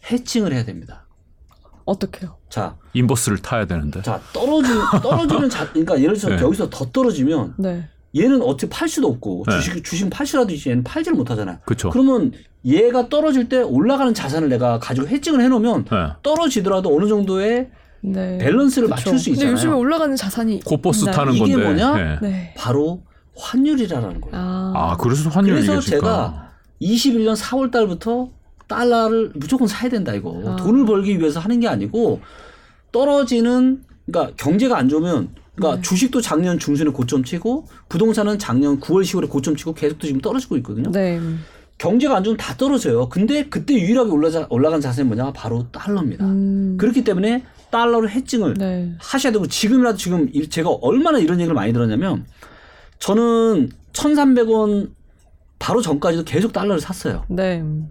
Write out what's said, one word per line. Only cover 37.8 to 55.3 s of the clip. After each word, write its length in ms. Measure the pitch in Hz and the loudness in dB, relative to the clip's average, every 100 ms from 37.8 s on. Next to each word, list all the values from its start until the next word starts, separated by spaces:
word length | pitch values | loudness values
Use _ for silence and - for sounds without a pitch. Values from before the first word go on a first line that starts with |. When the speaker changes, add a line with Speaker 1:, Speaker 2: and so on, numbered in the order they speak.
| - | -6
Speaker 1:
부동산은 500 | 170 226 220 208 208 | 0 2 2 0 -2
작년 420 | - 120 143 143 | -2 0 2 0
구월, 240 | - 175 | 2 0
시월에 240 | 190 190 156 | 2 -2 -2
고점 280 | 143 131 147 | -2 -2 -4
치고 180 | 165 | -4
계속 240 | 160 147 156 | -4 -4 -4
또 80 | 156 | -4
지금 140 | 135 | -4
떨어지고 360 | 196 247 254 - | -2 -4 -2 -4
있거든요. 320 | 120 107 139 | -4 -6 -2
Speaker 2:
네. 300 | 190 190 170 165 165 160 - - _ | 0 0 -2 -4 -6 -10 -20 -20 _
Speaker 1:
경제가 380 | 165 226 285 226 | 0 2 2 2
안 80 | |
좋으면 120 | 196 220 | 0 -2
다 200 | - 131 | -4 -2
떨어져요. 520 | 269 277 160 117 123 | 0 0 2 0 0
근데 380 | - 214 285 294 | 0 0 0 -2
그때 260 | - 160 | -6 0
유일하게 360 | 269 175 240 233 | 2 4 2 4
올라자-, 360 | 156 160 160 156 | 2 2 0 -2
올라간 320 | 120 147 160 | 2 2 2
자산이 280 | 139 123 135 | -2 0 0
뭐냐? 240 | 110 131 | 0 -4
바로 340 | 135 117 117 120 | -6 -6 -4 -6
달러입니다. 540 | - - 202 147 92 | -8 -4 -2 -2 -2
Speaker 2:
음. 520 | 196 196 196 196 196 185 | 0 2 2 0 0 2
Speaker 1:
그렇기 240 | 208 247 | 2 2
때문에 400 | 240 180 202 240 247 - - | 0 0 0 0 -4 -20 -6
달러로 380 | 233 233 233 220 | 0 2 2 0
해칭을 460 | 214 262 247 185 | -2 -2 -2 0
Speaker 2:
네. 400 | 120 190 180 175 170 | -2 -2 -4 -6 -8
Speaker 1:
하셔야 320 | - 269 269 | -6 -2 0
되고, 140 | 214 175 | 0 -2
지금이라도, 520 | - 214 254 247 208 | -2 2 4 4 0
지금 300 | - 180 139 | -2 0 0
이-, 160 | 143 151 | -2 -4
제가 220 | - 165 | -2 0
얼마나 480 | 139 123 220 330 294 | 0 2 2 2 2
이런 220 | 160 175 | 2 2
얘기를 140 | 170 | 0
많이 180 | 151 101 | 0 0
들었냐면, 540 | 120 120 107 185 127 - - - - - - - - | 0 0 0 0 -2 -6 -18 -20 -20 -20 -20 -20 -12
저는 720 | - 208 233 233 226 208 123 - - | 0 2 4 4 4 2 0 -4 -14
천삼백 560 | - 294 294 285 247 226 | -2 2 4 4 4 4
원 460 | 220 214 208 202 - - _ _ | 4 2 0 -2 -10 -20 _ _